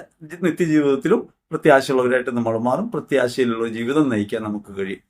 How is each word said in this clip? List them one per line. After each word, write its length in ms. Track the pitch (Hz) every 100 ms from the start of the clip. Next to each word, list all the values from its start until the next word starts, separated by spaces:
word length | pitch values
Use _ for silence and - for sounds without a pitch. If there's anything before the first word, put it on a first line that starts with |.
| - _ 156 175 175
നിത്യജീവിതത്തിലും 720 | 156 170 151 143 135 156 214 - _ _
പ്രത്യാശയുള്ളവരായിട്ട് 800 | 156 160 139 135 131 123 127 123 120
നമ്മൾ 180 | 113 113 120
മാറും. 200 | 139 233
പ്രത്യാശയിലുള്ള 760 | 156 127 135 127 123 120 113 117 113
ജീവിതം 320 | 117 147 143
നയിക്കാൻ 300 | 110 101 113 110
നമുക്ക് 220 | 104 104 98
കഴിയും. 240 | 98 98